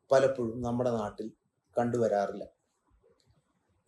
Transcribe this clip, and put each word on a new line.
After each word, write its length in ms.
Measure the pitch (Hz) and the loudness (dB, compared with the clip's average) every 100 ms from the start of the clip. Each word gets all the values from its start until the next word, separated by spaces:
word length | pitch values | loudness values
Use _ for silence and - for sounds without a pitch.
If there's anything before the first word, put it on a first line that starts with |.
| _ | _
പലപ്പോഴും 500 | 135 135 - 117 120 | 4 4 0 -4 -4
നമ്മുടെ 300 | 120 120 123 | -4 -2 -2
നാട്ടിൽ 360 | 113 104 101 110 - _ _ _ - | -2 -4 -8 -12 -14 _ _ _ -2
കണ്ടുവരാറില്ല. 680 | 120 120 110 101 98 98 - _ _ _ _ _ _ _ _ _ _ _ _ _ | 0 0 2 2 0 -4 -12 _ _ _ _ _ _ _ _ _ _ _ _ _